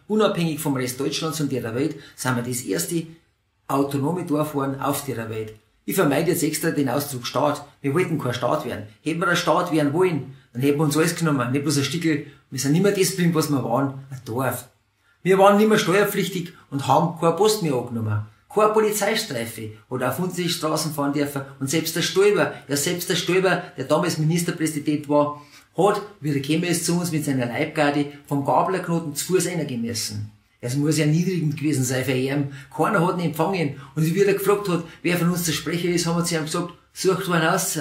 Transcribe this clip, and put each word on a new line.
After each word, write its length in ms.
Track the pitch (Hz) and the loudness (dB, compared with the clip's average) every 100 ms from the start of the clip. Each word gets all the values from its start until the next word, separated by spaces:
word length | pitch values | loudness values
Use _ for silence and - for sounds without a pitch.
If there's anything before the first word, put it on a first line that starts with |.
| - | -2
unabhängig 520 | 214 202 165 165 151 | 2 2 2 -2 -2
vom 160 | 151 131 | -2 -2
Rest 240 | 127 - | -2 -4
Deutschlands 400 | 160 - 160 151 | -4 -2 -4 -2
und 120 | 139 | -2
der 240 | 127 113 120 | -2 -4 -2
Welt, 220 | 156 - - - | -4 -4 -16 -6
sind 200 | 127 120 | -2 -2
wir 60 | |
das 200 | 120 123 | -4 -6
erste 440 | - 151 - 170 - - _ _ _ _ - | -4 -4 -2 -4 -6 -16 _ _ _ _ -4
autonome 580 | 139 143 143 139 175 151 | -2 0 0 -2 -4 -2
Dorf 280 | 147 151 | -2 0
geworden 280 | 143 139 135 | -2 -4 -4
auf 240 | 135 - - | -4 -4 -6
der 240 | 113 110 | -8 -8
Welt. 240 | 110 110 - _ _ - | -8 -10 -14 _ _ -4
Ich 80 | |
vermeide 380 | - 160 139 170 | 0 2 2 2
jetzt 100 | 165 | 0
extra 300 | 147 - 165 | 0 0 -2
den 180 | 147 131 | 0 0
Ausdruck 380 | 143 143 127 120 | -2 -4 -8 -4
Staat. 360 | 127 147 - - _ | 0 0 -2 -10 _
Wir 120 | 139 | -2
wollten 240 | 156 175 156 | 0 0 -2
kein 160 | 123 | -2
Staat 320 | - - 151 120 | -2 0 0 -2
werden. 220 | 98 107 - | -8 -10 -8
Hätten 160 | 151 170 | -6 -2
wir 80 | 185 | 0
ein 80 | 170 | 0
Staat 360 | 165 170 175 | 2 2 2
werden 220 | 156 143 | 2 2
wollen, 400 | 160 185 147 - - _ | 2 2 0 -6 -16 _
dann 120 | 120 | 0
hätten 160 | 143 143 | 2 4
wir 60 | 151 | 2
uns 120 | 151 | 4
alles 180 | 170 - | 2 2
genommen, 360 | 160 139 120 | 0 2 0
nicht 100 | 143 | 0
bloß 160 | 160 139 | 0 0
ein 60 | |
Stückel. 420 | 131 165 165 147 - - - | 0 -2 0 -2 -4 -18 -12
Wir 100 | 131 | -4
sind 120 | 139 | 2
nicht 100 | 160 | 4
mehr 100 | 202 | 4
das 200 | 196 180 | 4 0
geblieben, 240 | - 170 156 | 2 2 2
was 160 | 143 | 0
wir 120 | 139 | 0
waren, 420 | 113 123 135 - - | 0 0 0 -4 -14
ein 120 | - - | -14 -8
Dorf. 440 | 117 127 - - _ _ _ _ _ | -4 -2 -4 -12 _ _ _ _ _
Wir 160 | 175 190 | 2 8
waren 200 | 196 202 | 8 8
nicht 120 | 214 | 6
mehr 80 | 208 | 4
steuerpflichtig 760 | 160 190 202 202 - 180 - - - | 4 2 2 0 -4 -4 -8 -14 -8
und 160 | 139 - | -4 4
haben 320 | 143 170 - | 4 4 2
keine 160 | 165 165 | 0 4
Post 260 | 214 214 | 2 2
mehr 140 | 160 127 | 0 -2
angenommen. 500 | 113 117 107 104 - _ _ | -2 -4 -2 -2 -4 _ _
Keine 160 | 202 214 | 2 4
Polizeistreife 1040 | 214 214 202 202 226 - 123 113 - 110 - - | 4 2 2 0 -2 -4 -6 -6 -8 -12 -12 -8
hat 140 | 127 | -4
auf 160 | 127 127 | -2 -2
unsere 280 | 180 175 170 | -4 -2 -4
Straßen 460 | 170 156 156 156 | -2 -2 -2 -2
fahren 200 | 147 143 | -2 -2
dürfen. 280 | 147 143 135 - - | 0 -2 -4 -8 -8
Und 100 | 135 | -2
selbst 260 | 165 160 175 | -2 -2 -2
der 80 | |
Stoiber, 500 | 160 185 208 185 139 - - | 0 4 4 4 0 -2 -4
ja, 100 | 143 | -2
selbst 320 | 175 180 - | -2 -4 -2
der 60 | 180 | -2
Stoiber, 480 | - 185 185 175 - - | 0 2 2 0 -4 -8
der 80 | 135 | 0
damals 340 | 156 175 151 | 2 2 0
Ministerpräsident 920 | 156 170 175 - 156 151 151 147 147 | 2 2 0 -2 -2 -2 -2 -2 2
war, 320 | 147 143 - - - _ - | 2 2 -2 -16 -20 _ 2
hat, 260 | 196 202 - - | 2 2 -4 -8
wie 100 | 147 | -2
er 100 | 139 | -2
gekommen 260 | 143 160 175 | 0 0 0
ist 200 | 170 - | -2 0
zu 140 | 170 | 0
uns 120 | 170 | 0
mit 140 | 156 143 | -2 0
seiner 220 | 131 120 | 0 0
Leibgarde, 580 | 117 156 156 147 147 143 - - | -2 -4 0 0 2 -2 -6 -6
vom 180 | 139 135 | -2 2
Gablerknoten 720 | 135 185 185 - 165 147 143 | 2 2 -2 -2 -4 -4 -6
zu 100 | - | 0
Fuß 220 | 175 175 | 0 0
reingehen 340 | 175 139 120 | -2 -4 -4
müssen. 500 | 113 104 - 104 - - _ - | -4 -4 -6 -6 -10 -14 _ -10
Es 140 | 123 139 | -4 0
muss 220 | 147 156 | 2 2
ja 80 | 151 | 4
erniedrigend 520 | 156 180 180 151 - | 4 2 0 -2 0
gewesen 260 | 147 131 | 0 0
sein 220 | 127 131 131 | 0 0 0
für 80 | |
ihn. 400 | 127 135 143 139 - - - | 0 0 -2 -4 -8 -12 -2
Keiner 300 | 165 202 175 | 0 2 2
hat 120 | 180 | 0
ihn 80 | 165 | -2
empfangen. 560 | - 165 190 143 - - 151 | 0 0 0 -2 -4 -10 -2
Und 100 | 160 | 0
wie 160 | 175 | 4
er 120 | 202 | 4
gefragt 360 | - 190 202 190 | 4 2 0 0
hat, 140 | 170 - - | -2 -4 -6
wer 160 | 170 170 | -2 0
von 140 | 170 | 2
uns 120 | 175 | 0
der 80 | - | -2
Sprecher 380 | - 196 170 180 | -2 -2 -2 0
ist, 160 | 170 165 | 0 0
haben 120 | 170 | 0
wir 60 | |
zu 120 | 170 165 | 0 -2
ihm 100 | 151 | -2
gesagt, 280 | 185 175 - _ | -4 -6 -10 _
"Sucht 340 | - 185 185 170 | -2 0 0 0
einen 160 | 170 160 | 2 2
raus. 320 | 185 - 160 | 2 -2 -4